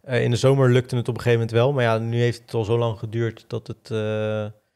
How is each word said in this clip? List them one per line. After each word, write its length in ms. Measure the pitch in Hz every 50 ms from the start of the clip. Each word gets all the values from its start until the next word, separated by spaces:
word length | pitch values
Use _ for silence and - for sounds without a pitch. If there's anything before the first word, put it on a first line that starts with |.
eh, 200 | _ - 127 117
in 80 | 123 123
de 60 | 120
zomer 340 | 107 - 135 139 139 131 123
lukte 260 | 123 123 120 - 127
het 120 | 120 - -
op 60 | 117
een 60 | 110
gegeven 160 | - 123 120 117
moment 160 | 113 110 110 117
wel. 140 | 120 139
Maar 120 | 143 131 120
ja, 140 | 113 113 110
nu 220 | 113 113 117 120
heeft 200 | 120 120 117 -
het 140 | - - -
al 100 | 117 110
zo 140 | 101 117 120
lang 200 | 120 117 107 107
geduurd 460 | 120 107 107 117 117 110 113 - - _
dat 180 | 123 113 -
het, 240 | - 113 - _ -
eh, 540 | 110 110 107 107 107 107 107 107 107 107 107 104 - _ _ _ _